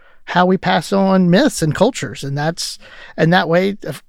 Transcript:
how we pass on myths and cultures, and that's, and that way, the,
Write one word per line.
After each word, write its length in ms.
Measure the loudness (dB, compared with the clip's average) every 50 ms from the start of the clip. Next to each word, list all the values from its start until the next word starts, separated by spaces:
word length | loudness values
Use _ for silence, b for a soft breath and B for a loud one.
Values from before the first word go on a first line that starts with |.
| b b b b b
how 200 | -2 0 2 2
we 120 | 2 2
pass 340 | 0 0 0 -2 -2 -2 -2
on 380 | 0 0 2 2 2 4 4 4
myths 320 | 4 4 2 2 0 -2
and 140 | -2 -2 0
cultures, 480 | 2 0 0 0 -4 -10 -10 -10 -10 -10
and 140 | -8 -6
that's, 420 | -4 -4 -4 -4 -6 -10 -12 -12 -16 B B B B B B B
and 160 | B 2 2
that 160 | 2 2 2
way, 260 | 2 0 0 0 -2 -4
the, 280 | -8 -10 -12 -12 -14 _